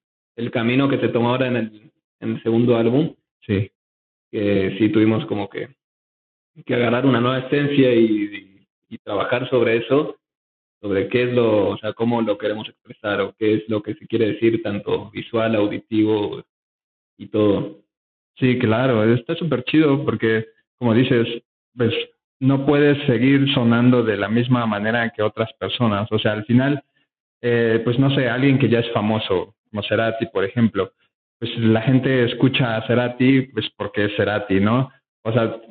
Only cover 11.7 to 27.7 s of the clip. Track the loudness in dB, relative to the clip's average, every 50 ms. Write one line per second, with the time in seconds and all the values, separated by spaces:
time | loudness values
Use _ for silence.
11.7 | -2 -4 -6 -8 -6 -4 -2 -2 0 0 0 -2 -2 -2 -4 -6 -6 -6 -10 -14
12.7 | -18 _ _ -20 -16 _ -6 -4 -2 -2 -4 -4 -4 -2 0 0 0 0 -2 -4
13.7 | -6 -6 -6 -8 -10 -12 -8 -4 -2 0 0 0 -2 0 0 0 0 0 -2 -4
14.7 | -6 -6 -4 -4 -4 -4 -6 -8 -12 -14 -10 -6 -4 -2 0 0 0 0 0 -2
15.7 | -2 -6 -8 -4 0 0 2 2 2 0 -2 -4 -6 -10 -14 _ _ _ _ _
16.7 | _ _ _ _ _ _ _ _ _ -20 -12 -6 -2 2 2 2 2 0 -2 -6
17.7 | -10 -16 _ _ _ _ _ _ _ _ _ _ _ 0 0 2 2 2 2 2
18.7 | 2 2 2 2 2 2 4 4 2 2 0 -4 -6 -4 -4 -2 -2 -4 -2 0
19.7 | 2 4 4 4 2 0 0 -2 -2 -2 0 0 0 0 -2 -6 _ _ _ _
20.7 | _ -2 0 2 4 4 4 4 2 2 0 -2 -4 -10 -12 _ _ _ _ _
21.7 | _ -2 -2 -2 -2 -2 -6 -8 _ _ _ _ _ -2 0 2 2 2 2 2
22.7 | 2 4 4 4 2 2 0 0 0 2 4 4 4 4 2 2 0 2 2 2
23.7 | 4 4 4 4 4 4 4 2 0 -2 -2 -2 0 0 0 0 0 0 0 -2
24.7 | -4 -4 -2 -2 -2 -2 -2 -4 -4 -2 -4 -2 -2 -4 -6 -6 -6 -8 -8 -6
25.7 | -4 0 0 0 0 0 -2 -2 -2 -2 -2 -2 -2 -4 -2 0 2 2 2 0
26.7 | -2 -4 -6 _ _ _ _ _ _ _ _ _ _ _ -4 -2 0 0 2 2